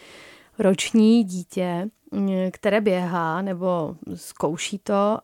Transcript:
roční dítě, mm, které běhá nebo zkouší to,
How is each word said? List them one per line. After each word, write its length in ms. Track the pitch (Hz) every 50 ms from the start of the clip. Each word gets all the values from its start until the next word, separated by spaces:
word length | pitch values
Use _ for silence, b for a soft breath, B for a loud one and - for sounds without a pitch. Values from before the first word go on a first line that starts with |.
| B B B B B B B B B B B -
roční 680 | 214 185 196 - - - - 226 214 220 226 240 220
dítě, 640 | 185 180 180 175 - - 190 180 180 175 170 185 220 - _ _ _
mm, 200 | - 202 196 196 190 185 185 185
které 280 | 180 - - 208 196 220
běhá 640 | 208 214 185 180 180 170 180 175 165 160 160 180
nebo 540 | 196 196 185 170 185 185 180 170 156 - - 160 - - -
zkouší 640 | 175 - - - - - 147 165 175 - - - 190
to, 400 | - - 208 196 202 208 220 -